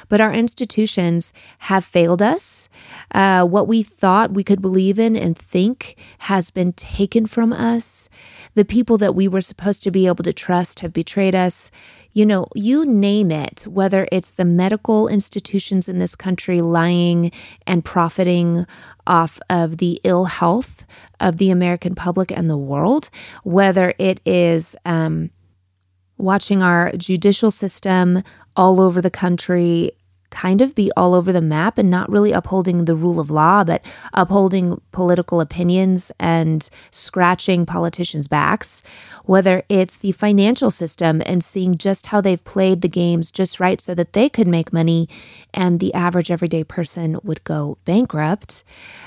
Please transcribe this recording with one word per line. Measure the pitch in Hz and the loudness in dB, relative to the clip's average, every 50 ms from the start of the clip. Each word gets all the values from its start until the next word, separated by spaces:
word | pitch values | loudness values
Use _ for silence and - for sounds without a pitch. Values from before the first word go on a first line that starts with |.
| - - | -6 0
but | 214 208 220 | 2 2 2
our | 220 - | 2 2
institutions | 226 226 240 - - 254 - - - 220 214 - 202 175 170 170 170 165 - - - - - _ _ | 0 -2 -2 -2 -6 -10 -6 -2 -2 -2 -2 0 -2 0 0 0 -2 -2 -6 -10 -14 -20 -20 _ _
have | - - 190 190 180 | -6 -2 -2 -2 0
failed | - - 180 170 170 180 175 202 | 0 2 2 4 4 4 2 2
us. | 226 311 392 - - - - - - _ - - - - - - - | 2 0 0 -4 -6 -8 -8 -10 -12 _ -20 -20 -20 -20 -20 -12 -4
Uh, | - - 196 196 185 185 180 | 0 2 2 4 4 4 4
what | 175 175 208 - 196 | 4 2 2 0 2
we | 226 226 208 | 0 -2 -2
thought | - - - - 190 185 208 226 233 190 | -4 -6 -2 0 2 4 4 2 0 0
we | 202 185 | -2 0
could | - 202 190 190 | 0 0 0 0
believe | 190 185 190 185 196 196 214 | 0 0 2 2 2 2 2
in | 226 226 220 | 2 0 0
and | 220 - 170 165 | 0 0 -2 -4
think | - - - - 180 185 226 254 - - - - _ - - - - | -4 -6 -4 0 0 0 0 -2 -4 -10 -20 -20 _ -20 -20 -20 -12
has | - - 196 190 170 - | -6 -2 -2 -2 -2 -2
been | - 190 180 180 175 | -2 -2 -2 -2 -2
taken | - - - - - 202 196 - 226 220 | -6 -10 -8 -4 -4 -2 0 0 0 -2
from | 214 - 233 226 226 240 | -2 -2 0 0 0 0
us. | - 226 233 233 233 - - - - - - _ - - - - - - - - | 0 -2 -2 -2 -2 -4 -4 -6 -6 -6 -6 _ -20 -20 -20 -20 -20 -16 -4 0
The | 214 202 | 0 2
people | - 202 240 233 - 233 202 | 2 2 0 2 2 2 2
that | 208 190 190 | 2 0 0
we | 180 196 196 | 0 0 0
were | 185 190 185 | 0 -2 -2
supposed | - - - 175 208 202 - - | -4 -6 -6 -4 -4 -4 -2 -2
to | 196 | -2
be | 180 190 185 | 0 2 2
able | 180 175 - 170 | 2 0 0 -2
to | 170 - | -4 -4
trust | - - - 180 175 180 - - - | -4 -4 -2 -2 0 -2 -2 -6 -10
have | - 165 - | -10 -8 -6
betrayed | 170 170 - - 202 190 190 185 | -6 -6 -4 -2 -2 0 2 2
us. | 185 180 180 - - - - _ - - - - - _ _ - | 2 0 0 -2 -4 -8 -10 _ -16 -20 -20 -20 -20 _ _ 0
You | 208 214 | 2 2
know, | 214 208 185 - - - | 4 4 2 -2 -4 -6
you | - 202 226 262 302 320 | -4 -2 0 0 2 2
name | 285 233 202 202 202 202 208 208 170 156 | 2 2 2 2 2 2 2 2 0 0
it, | 151 139 - - - - - | -2 -4 -8 -10 -12 -12 -8
whether | 175 196 190 190 196 190 190 - - | -2 -2 0 2 2 0 0 0 -2
it's | 185 - - | -4 -4 -4
the | - - 180 | -4 -2 0
medical | 175 175 175 185 190 214 208 - - 220 214 220 - | 2 2 2 2 0 0 -2 0 0 0 2 2 0
institutions | 214 202 196 - - 202 - - - 196 - - 202 185 180 - | 0 -2 -2 -2 -6 -10 -8 -4 -4 -4 -4 -2 -2 -2 -2 -2
in | 180 180 | -4 -4
this | 180 175 - | -2 -4 -4
country | - - 185 180 - - - 180 175 | -6 -4 -4 -4 -4 -4 -2 -2 0
lying | 170 170 170 170 165 175 175 175 175 175 170 170 170 170 - - - - - _ - | 0 2 2 2 2 2 2 2 2 2 2 2 0 -2 -4 -8 -18 -20 -20 _ -6
and | - 180 170 165 | -4 -2 -2 -2
profiting | - - 185 170 170 - - 185 180 180 175 175 170 170 170 175 - - - - - - _ - | -2 -2 -2 -2 -2 -2 -2 0 0 2 0 0 0 0 -2 -4 -6 -10 -20 -20 -20 -20 _ -4
off | - 180 165 165 160 - - - - | 0 2 2 2 0 -4 -10 -6 -2
of | 180 175 165 160 165 165 | -2 0 0 -2 -2 -2
the | 180 175 175 - - | -2 -2 -2 -2 0
ill | 185 175 175 185 | 0 0 0 0
health | 175 - - 175 170 180 240 269 - - - - - - - - - _ - | -2 -2 -2 0 0 0 0 -2 -6 -12 -20 -20 -20 -20 -20 -20 -20 _ -4
of | - 185 165 160 | -2 -2 0 2
the | 196 190 | 2 2
American | 185 180 180 175 175 170 - 180 180 | 2 2 2 0 -2 -2 -4 -6 -8
public | - - 180 175 190 185 - | -6 -4 -4 -2 -2 -2 -4
and | 185 - 170 160 | -4 -4 -2 -2
the | 151 | -2
world, | 143 139 135 139 143 160 196 269 311 - - - - - - - - - | -2 -4 -4 -2 0 0 2 0 0 -2 -6 -16 -20 -20 -20 -18 -12 -6
whether | 190 170 190 196 190 180 190 180 180 - - | 0 2 4 4 4 4 2 2 0 0 -2
it | 190 190 185 - - | -2 -2 -2 -2 -2
is, | 185 185 180 175 170 165 165 165 - - - - | 0 2 2 2 2 2 0 -2 -4 -10 -8 -6
um, | 175 165 165 160 160 160 160 160 165 _ _ _ _ _ _ _ _ _ _ _ _ _ _ _ _ _ | -4 -2 -2 0 -2 -2 -4 -6 -8 _ _ _ _ _ _ _ _ _ _ _ _ _ _ _ _ _
watching | - 196 185 196 196 - - 202 190 185 | -6 -2 0 0 0 0 0 0 2 2
our | 180 175 170 175 175 - | 4 4 2 2 0 -2
judicial | 175 - - 185 170 175 202 196 - 233 220 | -6 -4 -4 -2 2 2 2 2 4 2 0
system | - - 202 190 - - - 196 185 185 180 180 180 185 - - - - - _ - | 0 0 -2 -2 -4 -2 -2 0 2 2 2 2 2 0 -2 -6 -14 -20 -20 _ 0
all | - 180 185 190 185 | 4 4 6 6 6
over | 190 185 175 180 175 | 6 4 4 2 0
the | 180 | -2
country | - - 185 180 175 175 - - 180 175 175 170 170 170 170 - - _ _ _ _ _ _ _ | -2 -2 -2 -2 -2 -2 -2 -2 0 0 2 2 0 0 -2 -4 -6 _ _ _ _ _ _ _
kind | - - - 185 190 202 | -12 -6 -2 2 2 4
of | 262 269 - | 2 2 2
be | - 196 196 - | 0 0 0 2
all | 190 180 180 180 | 2 2 4 4
over | 180 175 190 180 | 4 2 2 0
the | 175 | 0
map | 160 156 151 156 170 220 - - | 0 0 0 0 -2 -2 0 0
and | 202 185 | 2 2
not | 180 180 - - | 2 0 0 0
really | 202 202 208 208 - | 0 2 2 2 2
upholding | 175 - - 190 190 175 185 175 175 170 | 0 -2 -2 -2 -2 0 0 0 0 0
the | 160 165 | 0 0
rule | 156 165 175 170 165 | 0 0 0 0 -2
of | 151 143 | -2 -2
law, | 156 151 151 170 190 208 190 | 0 2 4 4 4 4 2
but | 165 165 - - - - - - - - | 2 0 -4 -4 -8 -20 -20 -14 -6 -2
upholding | 190 180 180 196 202 190 190 185 190 180 175 - - _ _ | -2 0 2 2 2 2 2 2 0 -2 -2 -4 -6 _ _
political | - - 180 175 175 175 175 - 175 170 | -6 -2 0 2 2 0 0 -2 -2 -2
opinions | 156 147 - 170 175 175 180 185 190 190 185 180 - - - - | -2 -2 -4 -2 0 2 2 2 2 2 0 0 -2 -6 -10 -6
and | 180 170 165 165 160 160 160 156 - - - - - - | -2 0 0 0 0 0 -2 -2 -4 -8 -14 -18 -18 -8
scratching | - - - - - 185 180 175 180 - - - 185 175 170 | -4 -2 -2 -2 0 2 2 2 2 0 0 -2 0 0 0
politicians' | 165 170 175 170 170 - - 175 - - 151 143 | -2 -2 -4 -4 -4 -4 -6 -8 -6 -6 -6 -6
backs, | 143 151 147 147 147 165 - - - - - - - - - - - - - - | -2 -2 0 2 2 0 -2 -2 -6 -8 -8 -10 -14 -20 -20 -20 -20 -20 -10 -2
whether | - 185 196 185 190 185 185 - - | 2 2 4 4 4 2 0 0 0
it's | 208 190 180 180 - - | 0 0 0 0 -2 -6
the | - 196 | -4 -6
financial | 185 - 214 208 208 196 196 214 254 - 277 175 - | -4 -2 0 2 4 4 4 2 2 2 0 0 0
system | - 170 160 - - 175 165 160 160 - | -2 -4 -4 -4 -2 0 0 0 0 -2
and | - 180 175 - | -2 -2 -2 -2
seeing | - - 196 185 185 180 | -2 -4 -2 -2 0 -2
just | 160 - 196 196 - - - | 0 0 -2 -2 -4 -4 -2
how | 214 208 | -2 0
they've | 190 196 180 170 - | 0 0 0 -2 -4
played | - - 196 190 190 190 175 | -6 -2 0 2 2 2 2
the | 180 165 | 0 -2
games | - 180 175 170 170 165 165 - | -2 0 0 0 0 0 -2 -4
just | - - 190 - - - | -4 -4 -4 -4 -2 -2
right | 185 185 190 - | -2 -2 -2 -2
so | - - 180 | -6 -6 -4
that | 175 170 - - | -4 -4 -2 0
they | 208 247 294 | 2 2 2
could | - - 220 180 | 2 0 2 2
make | 170 165 160 - - | 2 0 0 -2 -2
money | 165 165 165 165 165 165 - - - - - - - - _ - | 0 0 2 2 0 0 -2 -6 -16 -20 -20 -20 -20 -20 _ -6
and | 196 185 180 175 170 | -2 0 0 0 0
the | 190 190 - | 0 -2 -2
average | 185 175 175 175 180 165 - 175 | -2 -2 0 0 0 -2 -2 -2
everyday | 165 180 160 165 160 156 | -4 -4 -4 -4 -4 -6
person | - - 180 165 - - 175 165 156 160 - - | -6 -6 -8 -6 -6 -6 -6 -4 -4 -4 -4 -6
would | 208 156 - - | -8 -8 -8 -6
go | - 160 151 147 143 - - - | -6 -6 -6 -6 -6 -8 -10 -4
bankrupt. | - 175 226 254 - - 151 151 156 196 - - - - - - _ - - - - - - - | 0 2 2 2 0 -2 -2 -2 -2 -2 -4 -6 -10 -12 -12 -14 _ -20 -20 -20 -20 -20 -20 -20